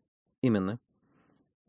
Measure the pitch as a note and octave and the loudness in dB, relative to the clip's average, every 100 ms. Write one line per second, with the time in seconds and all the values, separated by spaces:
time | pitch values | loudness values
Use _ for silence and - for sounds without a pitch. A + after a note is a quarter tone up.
0 | _ _ _ _ C3 G#2+ F#2+ A#2 - _ | _ _ _ _ 0 2 0 -6 -12 _
1 | _ _ _ _ _ _ | _ _ _ _ _ _